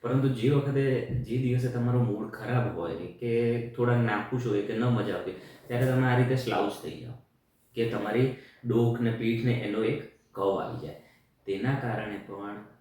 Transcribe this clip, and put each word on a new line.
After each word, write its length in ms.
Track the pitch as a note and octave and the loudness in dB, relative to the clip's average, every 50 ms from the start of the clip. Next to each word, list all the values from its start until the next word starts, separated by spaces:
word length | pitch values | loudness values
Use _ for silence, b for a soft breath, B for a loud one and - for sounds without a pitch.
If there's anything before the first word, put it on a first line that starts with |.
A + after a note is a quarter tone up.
પરંતુ 260 | - B2 C3 C3+ C3+ C3+ | -2 2 2 2 2 2
જે 220 | B2 A2+ A#2+ C#3 | 0 2 2 4
વખતે, 560 | C#3+ C#3+ C#3+ C#3 C3+ C#3 C3+ C3+ B2+ A#2 - | 4 4 2 2 0 2 2 2 2 0 0
જે 320 | - B2+ - - - A#2+ B2+ | -2 -4 -4 -2 -2 -2 0
દિવસે 300 | C3 B2 B2 B2 B2 A#2+ | 2 2 2 2 0 0
તમારો 340 | A#2 A#2+ A#2+ A#2+ A#2+ B2 | -2 0 0 2 4 4
મૂડ 280 | A#2 G#2 G2+ G#2 - - | 2 2 0 -2 -4 -8
ખરાબ 480 | - - G#2 A#2 B2 B2 - - - E2 | -8 -8 -4 0 0 0 0 0 -4 -4
હોય 160 | E2+ - D#2+ | -6 -6 -6
કે 760 | E2+ F2+ - - - A#2+ A#2 A#2 A#2 A#2+ A#2 A#2+ A#2 A#2 - - | -8 -8 -12 -10 -6 -4 0 2 2 2 2 0 -2 -4 -6 -2
થોડા 260 | - A#2+ B2 A#2+ A#2 | 0 2 4 4 4
નાખુશ 440 | A#2 A2+ G#2 G2+ G#2 - B2+ B2 A#2 | 4 2 0 -2 -2 -2 -4 -2 0
હોય 160 | A2+ G2+ G2+ | 0 0 0
કે 160 | G2+ - G#2+ A2 | 0 -2 -2 0
ન 60 | B2 | 2
મજા 300 | B2 A#2+ G#2+ G2 G2+ F#2 | 2 2 2 0 -2 -4
આવતી, 180 | E2+ - - - B B B B B B | -4 -4 -6 -8 B B B B B B
ત્યારે 200 | - B2 A#2+ C3 | -4 0 0 2
તમે 200 | B2+ B2+ C3 C3 | 2 4 4 4
આ 120 | B2+ B2 B2 | 4 4 4
રીતે 180 | B2 B2 C3 | 4 4 2
સ્લાઉચ 360 | A#2+ - A2+ G2 - G2+ G#2 - - | 0 0 0 0 0 0 -2 -4 -6
થઈ 180 | - - - - | -10 -10 -10 -10
જાઓ 140 | - - - - - _ _ _ _ _ _ _ _ _ _ | -12 -14 -14 -16 -18 _ _ _ _ _ _ _ _ _ _
કે 160 | A2+ A#2 A#2 | -2 -2 0
તમારી 460 | A#2+ A2+ G#2 G#2 G#2+ B2 C3 C3 B2+ B B B B B - | 0 -2 -2 0 4 4 4 4 2 B B B B B -4
ડોક 360 | A#2 G#2+ A#2 A#2+ A#2 A#2 A#2+ | 2 4 4 4 4 2 2
ને 100 | A#2 A2+ | 0 0
પીઠ 340 | A2 - A#2 A2+ A2+ A2+ A#2+ | 0 0 0 0 0 2 2
ને 80 | B2 | 2
એનો 320 | A2+ - G#2+ G#2 G#2+ A2 A2 | 2 2 -2 -2 -2 0 0
એક 180 | A2+ D3 - - - - _ _ _ | 0 0 -2 -6 -12 -18 _ _ _
કવ 260 | _ G2 G2 G2 G2 F2 | _ 0 0 0 2 0
આવી 280 | - - A#2+ B2 - | -2 -4 -6 -8 -10
જાય. 160 | D2 - - B B B B B B _ _ _ | -10 -12 -14 B B B B B B _ _ _
તેના 280 | G2 G2 F#2+ A2+ C3 C#3 | -6 -4 0 0 0 0
કારણે 420 | B2 A#2+ A#2 G#2+ G#2+ G#2 G#2 G#2 | 0 0 -2 -4 -4 -4 -6 -8
પણ 480 | F#2+ - - G2 G2 G2+ G#2 G#2 G2+ G#2 - - _ | -10 -10 -12 -12 -10 -10 -10 -10 -12 -14 -18 -20 _